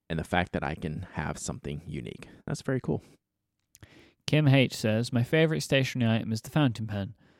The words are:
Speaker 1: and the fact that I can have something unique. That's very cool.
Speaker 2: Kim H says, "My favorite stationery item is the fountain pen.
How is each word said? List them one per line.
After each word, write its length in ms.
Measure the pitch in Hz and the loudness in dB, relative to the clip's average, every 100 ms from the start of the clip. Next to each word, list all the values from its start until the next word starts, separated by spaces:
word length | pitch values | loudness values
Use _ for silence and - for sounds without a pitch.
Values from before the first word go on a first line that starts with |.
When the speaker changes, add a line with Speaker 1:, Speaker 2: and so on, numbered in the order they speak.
| - | -8
Speaker 1:
and 100 | 80 | -6
the 60 | |
fact 260 | 80 87 87 | -2 0 0
that 120 | 85 | -2
I 100 | 71 | -4
can 320 | 78 80 76 95 | -6 -6 -8 -8
have 260 | - 76 - | -8 -6 -6
something 440 | - 69 73 73 78 | -8 -8 -8 -10 -8
unique. 420 | 76 58 50 - - | -10 -10 -12 -16 -14
That's 180 | - - | -8 -6
very 180 | - 131 | -4 -4
cool. 200 | - - - _ _ _ _ _ _ _ - - - _ - | -2 -4 -6 _ _ _ _ _ _ _ -20 -20 -20 _ 0
Speaker 2:
Kim 220 | 147 151 | 4 6
H 260 | 135 123 | 6 4
says, 380 | - 113 107 120 | 2 0 0 0
"My 100 | 123 | 0
favorite 380 | 123 160 160 156 | 2 4 2 2
stationery 480 | - 139 131 127 117 113 | 0 2 2 2 2 2
item 160 | 110 | 0
is 80 | 110 | -4
the 100 | - | -2
fountain 360 | 156 147 110 110 | 2 2 2 -4
pen. 260 | 104 98 - _ _ | -4 -6 -10 _ _